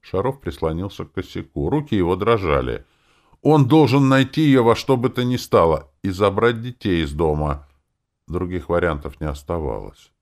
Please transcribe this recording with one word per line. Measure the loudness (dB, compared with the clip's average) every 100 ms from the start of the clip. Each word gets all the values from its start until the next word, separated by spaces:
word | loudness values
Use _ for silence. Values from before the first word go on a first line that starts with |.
Шаров | -6 -4 -4 -4
прислонился | -10 -4 -4 -4 -8 -10
к | -12
косяку. | -10 -10 -10 -10 -6 -2
Руки | -2 -2 0
его | 0 0
дрожали. | 0 0 2 0 -2 -8 -12 _ _ _ _ _
Он | 2 4 6
должен | 4 4 4 4
найти | 2 0 0
её | 4 4
во | 4 2
что | 0 0
бы | 0
то | -2
ни | -4 -4
стало | 0 2 4 2 -4 _
и | -8
забрать | 0 0 2 0 0
детей | -8 -8 -2 0
из | -2
дома. | -2 0 0 -2 -6 -10 _ _ _ _ _ _
Других | -8 -6 -8 -2
вариантов | -2 0 -4 -8 -8
не | -8
оставалось. | -8 -6 -6 -4 -8 -12 _ _ _